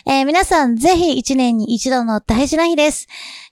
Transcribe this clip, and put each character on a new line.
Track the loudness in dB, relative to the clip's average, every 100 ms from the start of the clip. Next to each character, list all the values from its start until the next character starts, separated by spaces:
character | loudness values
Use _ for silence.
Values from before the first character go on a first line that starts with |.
| -2
え | 0
ー、 | 2
皆 | 0
さ | 2 2 2
ん | 2
ぜ | 2 4
ひ | 2 0
一 | -2 0
年 | 0 0
に | -2
一 | -2 -2
度 | -2
の | -2 -4
大 | -2 0 0
事 | 0
な | 0
日 | 2
で | 0
す。 | -2 -10 -18 -20 -20 -10